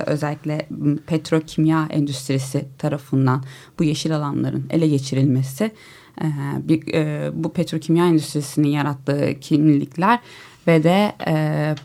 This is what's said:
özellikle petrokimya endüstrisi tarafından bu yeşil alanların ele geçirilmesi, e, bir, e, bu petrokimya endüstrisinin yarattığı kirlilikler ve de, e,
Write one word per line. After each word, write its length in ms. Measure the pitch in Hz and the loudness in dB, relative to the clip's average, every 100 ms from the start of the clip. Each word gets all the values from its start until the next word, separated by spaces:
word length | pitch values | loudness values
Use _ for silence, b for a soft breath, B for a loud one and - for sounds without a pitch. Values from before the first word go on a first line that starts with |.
| - | -4
özellikle 600 | 147 147 147 151 151 151 - 147 151 - | -2 -4 -6 -4 -6 -6 -4 -2 -2 -2
petrokimya 800 | 160 156 160 160 - 156 160 156 | -4 0 -2 0 0 2 2 0
endüstrisi 760 | 156 143 135 - 135 - 143 139 - | -2 -2 -4 -4 -4 -2 -6 -6 -6
tarafından 640 | 151 147 - 135 135 131 135 B B B | -4 -4 -2 0 2 2 -2 B B B
bu 40 | |
yeşil 320 | 156 - 160 156 | -2 0 -2 -2
alanların 500 | 143 127 131 135 131 | -2 -2 -2 -4 -2
ele 180 | 165 160 | 0 2
geçirilmesi, 840 | 139 135 131 139 131 131 - 220 220 B B B B | 2 0 2 2 2 0 -4 -6 -6 B B B B
e, 40 | 156 147 139 139 | -4 -4 -4 -4
bir, 340 | 143 160 - | 0 0 0
e, 380 | 165 151 147 147 | -2 -2 -2 -4
bu 200 | 156 165 | -4 -4
petrokimya 540 | 170 160 165 160 165 175 | -2 -4 -4 0 2 4
endüstrisinin 600 | 160 156 147 147 - 147 | 4 2 -4 -4 0 0
yarattığı 720 | 147 143 139 - 143 139 - | 2 -2 -4 -2 0 0 -2
kirlilikler 800 | - 151 156 143 143 - 190 240 B B B B - | 0 2 4 4 0 -2 2 0 B B B B 2
ve 160 | 165 | 4
de, 300 | 160 190 208 - - | 6 4 2 0 -2
e, 480 | 156 156 151 151 151 | 0 0 0 -2 -2